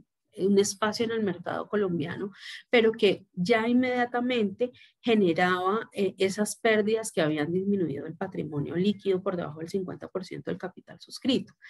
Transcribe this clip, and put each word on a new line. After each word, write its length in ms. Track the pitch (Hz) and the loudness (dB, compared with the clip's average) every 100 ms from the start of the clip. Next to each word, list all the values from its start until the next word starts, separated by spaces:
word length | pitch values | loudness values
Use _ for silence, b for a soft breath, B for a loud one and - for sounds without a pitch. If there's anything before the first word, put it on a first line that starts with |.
| - _ _ - | -10 _ _ -2
un 200 | 185 196 | 4 4
espacio 440 | 202 - 214 214 | 4 0 -2 0
en 80 | 226 | -2
el 100 | 226 | 0
mercado 440 | 202 180 180 - - | -2 -2 -6 -6 -2
colombiano, 640 | 208 196 170 165 - 196 B B B - | -2 0 -2 -4 -6 -8 B B B 2
pero 220 | 247 220 | 4 4
que 340 | 226 202 - - | 4 2 2 -4
ya 340 | 185 180 233 226 | -4 2 2 4
inmediatamente 1040 | 247 254 247 240 247 247 247 202 190 247 b b _ | 2 2 0 0 -2 0 0 0 -2 -6 b b _
generaba, 880 | 247 220 185 165 180 185 185 220 - | 2 4 4 4 2 2 0 -2 -4
eh, 220 | - 190 - | -2 -2 0
esas 380 | 190 196 208 - | -2 0 -2 0
pérdidas 540 | 233 214 208 220 220 | 2 4 2 0 -2
que 100 | - | 0
habían 300 | 151 156 147 | 0 0 0
disminuido 540 | 180 196 202 160 139 156 | 0 0 0 0 -4 -10
el 100 | 160 | -8
patrimonio 600 | 190 180 151 147 151 170 | -8 -6 -4 -4 -2 0
líquido 480 | 196 202 196 185 | 0 0 0 0
por 120 | 196 180 | 0 -4
debajo 260 | 156 156 | -6 -8
del 80 | 170 | -6
cincuenta 380 | 196 180 151 160 | -6 -6 -10 -10
por 160 | 190 | -10
ciento 280 | 190 143 160 | -8 -10 -8
del 80 | 170 | -8
capital 400 | 185 - - 170 | -8 -14 -20 -20
suscrito. 540 | - - 254 240 - _ | -18 -4 0 0 -2 _